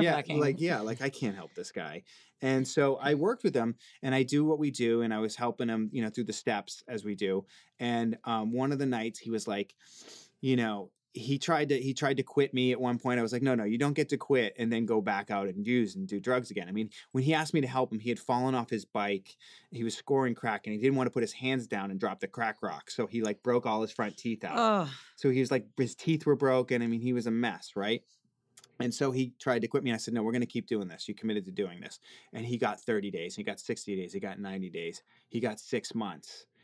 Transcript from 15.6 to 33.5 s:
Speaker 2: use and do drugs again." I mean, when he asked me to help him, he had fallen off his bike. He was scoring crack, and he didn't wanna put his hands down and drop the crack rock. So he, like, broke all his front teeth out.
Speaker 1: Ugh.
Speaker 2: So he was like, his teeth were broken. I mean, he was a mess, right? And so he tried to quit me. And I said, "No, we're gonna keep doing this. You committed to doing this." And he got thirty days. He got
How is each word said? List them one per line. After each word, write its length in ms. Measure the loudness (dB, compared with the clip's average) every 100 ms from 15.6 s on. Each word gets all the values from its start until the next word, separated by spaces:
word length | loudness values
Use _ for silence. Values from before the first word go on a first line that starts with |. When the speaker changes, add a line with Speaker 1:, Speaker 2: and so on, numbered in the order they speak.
Speaker 2:
use 300 | 0 2 2
and 140 | -2 -4
do 100 | -4
drugs 320 | 0 0 0
again." 180 | -6 -4
I 40 |
mean, 180 | -4 -4 -8 -4
when 100 | 0
he 100 | 2
asked 220 | 2 2
me 60 | 0
to 80 | 2
help 240 | 0 0
him, 80 | -2
he 80 | -2
had 100 | -4
fallen 380 | 0 2 2 0
off 120 | -2
his 160 | -4
bike. 520 | -4 -2 0 -2 -4 -20 -20 -20 -14
He 140 | -6
was 120 | -4 -4
scoring 380 | 0 2 2
crack, 320 | 0 -2 -2 -4
and 80 |
he 60 | 0
didn't 160 | 2 4
wanna 140 | 0
put 120 | 0
his 100 | -2
hands 340 | -2 -2 -2 -2
down 240 | -4 -4
and 80 | -2
drop 180 | -2 -2
the 80 | -8
crack 360 | -4 -4 -4
rock. 280 | -6 -8 -10
So 160 | -6 -4
he, 160 | -2
like, 220 | -2 -2
broke 200 | 2 2
all 160 | 2 0
his 100 | 0
front 240 | -2 -4 -4
teeth 260 | -6 -4
out. 160 | -2 2
Speaker 1:
Ugh. 300 | 4 2 0 -6 -16
Speaker 2:
So 160 | 0 2
he 80 | 4
was 140 | 4
like, 160 | 2 -2 -2
his 180 | -2
teeth 320 | 0 0 2 4
were 80 | 4
broken. 460 | 6 4 4 2
I 60 | 2
mean, 120 | 0
he 120 | 0
was 160 | 0 2
a 20 |
mess, 460 | 2 0 -2 -8 -4
right? 260 | 0 -2 _ _ _ _ _ -20 -20 -4
And 120 | -4
so 200 | 0 0
he 180 | 0 -2 -2
tried 220 | 0 2
to 60 | 2
quit 160 | 0
me. 60 | 0
And 40 |
I 40 | -2
said, 160 | -2
"No, 80 | 0
we're 100 | 0
gonna 140 | 0 0
keep 200 | -4 -2
doing 220 | -2 -2
this. 180 | -8 -10
You 60 |
committed 300 | -6 -2 -2 -4
to 60 |
doing 280 | -4 -4 -6
this." 200 | -14 -16 -20 -20 -14
And 120 | -10
he 140 | -4 0
got 220 | 0 -2
thirty 300 | -2 -2 -2
days. 260 | -6 -6 -6
He 60 |
got 160 | -6